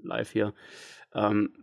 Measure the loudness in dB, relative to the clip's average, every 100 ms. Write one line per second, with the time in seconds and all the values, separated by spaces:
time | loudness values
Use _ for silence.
0 | -6 -4 -2 0 0 -2 -16 -20 -20 -20
1 | -10 0 2 4 2 -2